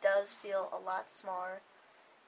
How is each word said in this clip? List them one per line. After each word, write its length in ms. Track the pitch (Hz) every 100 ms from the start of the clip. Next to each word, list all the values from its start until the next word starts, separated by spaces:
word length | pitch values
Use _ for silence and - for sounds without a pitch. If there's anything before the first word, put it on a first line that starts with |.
does 320 | 196 202 202
feel 380 | - 208 196 190
a 60 | 190
lot 320 | 185 185 -
smaller 500 | - 196 185 185 190 - - - - - -